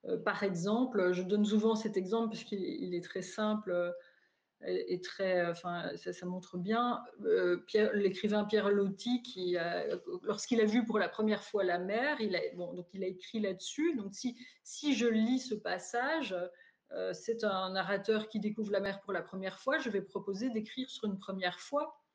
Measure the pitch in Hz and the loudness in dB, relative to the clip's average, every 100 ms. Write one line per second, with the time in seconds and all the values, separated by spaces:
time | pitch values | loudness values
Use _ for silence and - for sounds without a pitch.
0 | - - 208 190 202 170 190 226 247 220 | -2 -2 0 0 0 0 2 2 4 4
1 | 180 180 180 208 208 214 220 220 214 202 | 4 2 2 2 6 6 4 2 0 -2
2 | 180 226 226 214 - 202 180 - 185 175 | 0 0 0 -4 -6 -6 -4 -4 -4 -4
3 | 170 185 180 - 214 214 202 175 175 175 | -4 -8 -8 -2 0 0 0 0 0 -4
4 | - _ _ _ _ _ - 185 - 180 | -14 _ _ _ _ _ -4 -2 -2 -4
5 | 180 - 190 180 170 170 180 175 170 170 | -6 -2 2 2 2 -2 -4 -4 -4 -6
6 | 180 180 180 185 - 180 180 226 247 - | -8 -8 -6 -6 -6 -6 0 2 2 0
7 | - - - 180 180 180 - 214 214 208 | -6 -6 2 4 4 0 2 4 4 4
8 | 196 180 208 214 202 214 202 202 196 190 | 2 2 2 2 4 2 4 4 2 0
9 | 240 247 - 185 180 175 170 170 143 185 | 0 -2 -2 -4 0 0 0 -2 -2 -4
10 | - 180 - 208 - 226 214 226 220 214 | -4 -6 -2 -4 2 4 6 4 4 2
11 | 170 - 214 208 - 208 185 175 185 220 | 2 2 2 2 0 0 2 2 0 0
12 | 277 277 214 170 - 175 175 175 175 190 | 0 0 0 0 -2 -4 -8 -8 -10 -6
13 | 185 185 - 220 208 190 - - 330 277 | -6 -6 -6 -2 -2 -4 -8 -2 0 0
14 | 196 - 254 - - _ - - 294 233 | -6 -6 -6 -6 -18 _ -18 -4 0 2
15 | 233 220 226 254 - 208 180 180 - 233 | 4 4 4 2 0 -4 -2 -4 -2 -2
16 | 269 320 233 185 180 - - _ _ 185 | 0 0 0 -4 -4 -8 -20 _ _ -4
17 | 185 180 - 220 214 190 185 190 180 196 | -4 -4 -4 0 0 0 0 -2 0 0
18 | 196 214 214 214 208 214 202 202 202 196 | 2 0 0 -2 -2 -2 0 0 0 -4
19 | - 180 165 190 190 - - 294 254 202 | -4 -4 -4 -6 -6 -4 0 0 0 -2
20 | 196 190 185 196 254 220 214 - 254 - | -2 -6 -4 -4 -2 -2 -6 -8 -8 -4
21 | 208 190 - 190 180 - - 285 302 - | -4 -4 -6 -2 -2 -4 -2 -2 -2 -8
22 | _ | _